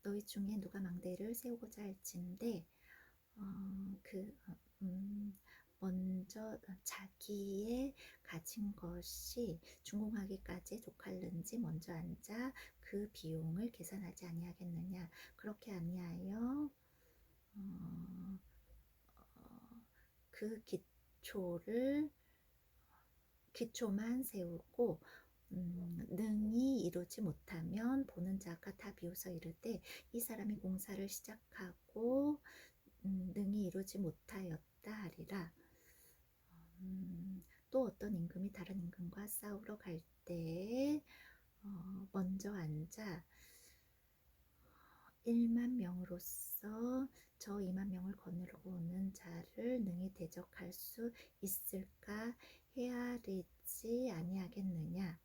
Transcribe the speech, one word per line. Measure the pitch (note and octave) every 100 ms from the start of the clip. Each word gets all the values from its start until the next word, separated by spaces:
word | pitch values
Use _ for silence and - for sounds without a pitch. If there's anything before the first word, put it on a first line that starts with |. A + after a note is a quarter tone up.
너희 | G3+ G#3
중에 | G#3 G#3 G3 G#3+
누가 | F#3+ G3
망대를 | F#3+ F3+ F3+ F3+ G#3
세우고자 | A#3 B3 A#3 A3 -
할진대, | G#3 F#3+ - F3+ F3+ F#3 A#3 F#3+ - _ - - - - _ -
어, | G3 F#3+ G3 F#3+ G3 G3
그, | - F#3+ G#3 - -
어, | E3+ - _
음, | F#3+ F#3 G3 G#3 G#3 G3 - - - _
먼저 | F#3+ F#3 F#3 F#3 F#3 - A3 A3 - F#3
자기의 | - - G3 - - G#3 G3 G3 G#3+ B3 C4+ - - -
가진 | - E3 - - G3+
것이 | G3+ E3+ F3 F3+ - - - A#3 E3 - -
준공하기까지 | - G3+ G#3+ G#3+ G3 F#3+ - F3+ - A3
족할는지 | - - - F#3 F#3 E3+ - A3+
먼저 | F#3 D#3+ -
앉아 | E3 E3+ E3+ - G#3+ C4 - - -
그 | - G3+ G#3
비용을 | - E3 D#3+ D#3+ E3+ A#3
계산하지 | - E3 F#3+ F3 D#3+ F3
아니하겠느냐. | E3 E3+ E3+ F3+ E3 F3+ F#3 E3+ - - -
그렇게 | - G#3 -
아니하여, | F#3+ E3+ F3+ F3 F3 F#3 G#3 A#3+ C#4 D4 - - - - - - - _ G#3
어, | G3 F3 E3+ E3 F3 F#3 F3+ F#3+ - - - - - - - -
어, | - - - - - - - - - _ -
그 | - G#3+ A3
기초를, | - F#3 - - - - - G#3 F3+ F3 - A3+ C4 C#4+ D4+ - - - _ _ _ - - - - - _ _ -
기초만 | - A#3 - A3+ G3 A3 B3
세우고, | C4 G3+ F3 E3 - - A#3+ D#3+ - - - - -
음, | - F3 F3 F3 E3+ G3+
능히 | F3+ A3 G#3+ G#3+ A#3 C4+ C4
이루지 | F3 F3 F3 -
못하면 | G3+ D3 - E3+ E3 F#3+ A#3 C4+ C4
보는 | - F3+ F#3+
자가 | E3+ F3 - F#3+
다 | G3+
비웃어 | - E3+ F#3 F#3+
이르되, | F3 E3 E3 A3+ G3+ - - -
"이 | A#3
사람이 | A#3 A3 G#3 G#3
공사를 | F#3 F#3+ - G3 G3
시작하고, | - - G#3+ _ - F#3 F3 - - A#3 C4 C#4+ D4 - - - _ - -
음, | G3 F#3+ F#3
능히 | - G3 G#3 F#3+
이루지 | F#3+ F#3+ G#3
못하였다." | F3 - - G3+ F#3 D#3 - _ -
하리라. | G#3+ F#3 - E3 G3 E3 - - - - - - - - _ - E3+ E3 E3+
음, | F#3 F#3+ F3+ F3 F#3 F#3 - - _
또 | C4
어떤 | A#3+ - G#3
임금이 | F#3+ E3+ F3+ G3
다른 | G3 F3 G3
임금과 | F3 - F3 F#3+ G3+
싸우러 | - G#3 G3+ G#3+ G#3
갈 | F#3+ E3 - -
때에, | - F3 E3 E3 G3 B3 C#4 D4+ - - - - - _
어, | G3+ F#3+ F3+ F#3+ G3
먼저 | F#3+ F#3 F#3+ G3
앉아 | G#3 D#3 D3+ D#3+ - G#3+ F3 - - - - - - _ _ _ _ - - - _ - - - - - -
일만 | - A#3 A#3 A#3 A#3+ B3+
명으로서 | F3+ F3+ F3+ F3+ - - - - G#3 A3 A#3+ B3+ C4+ - - _
저 | - G3+
이만 | F#3+ F#3 G3+
명을 | F#3 F#3 G3+
거느리고 | F#3+ F3 F3+ - F#3
오는 | F3+ E3+ F3+ F#3+
자를 | - F3 E3+ - - A#3 B3+
능히 | G3 F3 F#3+
대적할 | - D#3+ - F3+ - F3+
수 | - - - A#3 A#3 - _
있을까 | G3 F#3+ - F#3+ F#3+ - - G#3 A3+ A#3+ - - _ -
헤아리지 | B3 B3 B3 A#3+ G#3+ F#3+ F3 - - - A3+ A#3+ B3+
아니하겠느냐. | E3+ E3+ F#3+ F3+ - F#3+ E3+ D#3 F3 F#3+ E3